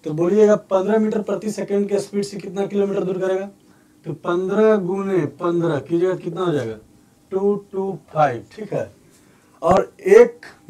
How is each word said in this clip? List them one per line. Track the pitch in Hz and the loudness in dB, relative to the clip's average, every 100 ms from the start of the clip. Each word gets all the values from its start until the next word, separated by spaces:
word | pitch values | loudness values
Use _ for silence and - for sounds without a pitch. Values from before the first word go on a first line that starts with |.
तो | 160 | -6
बोलिएगा, | 151 175 208 208 208 | -2 2 4 6 4
पन्द्रह | - 190 196 220 | 2 -2 2 2
मीटर | 214 208 | 2 -2
प्रति | 208 190 214 | -4 -4 -6
सेकंड | 202 190 202 202 | -8 -2 -2 0
के | 196 | -2
स्पीड | - 202 | -2 -4
से | - 185 | -4 -8
कितना | 202 185 196 | -10 -6 -4
किलोमीटर | 202 196 196 | -2 0 -2
दूर | 180 180 | -4 -2
करेगा? | 190 190 196 - _ _ _ _ 160 | -2 -2 -6 -16 _ _ _ _ -12
तो | |
पन्द्रह | 147 170 175 185 208 220 214 | -8 -4 -2 0 2 4 4
गुने | 180 196 196 185 147 - | 0 -4 -2 -2 -2 -4
पन्द्रह | 170 170 165 143 | -2 0 0 -2
कीजिएगा, | - 170 185 165 | -2 0 0 -2
कितना | 175 165 | -6 -4
हो | 180 | -2
जाएगा? | 147 113 107 - _ _ _ _ | -2 -4 -10 -18 _ _ _ _
टू | 190 202 202 - | -2 0 -2 -6
टू | 190 196 160 _ | -6 -6 -8 _
फ़ाइव। | 156 147 117 - | 0 0 0 -12
ठीक | - 214 | -16 -8
है, | - - _ _ _ _ _ _ _ | -8 -8 _ _ _ _ _ _ _
और | 165 185 - - | 2 2 0 -6
एक | 185 214 240 - - - | 6 8 6 2 -20 -20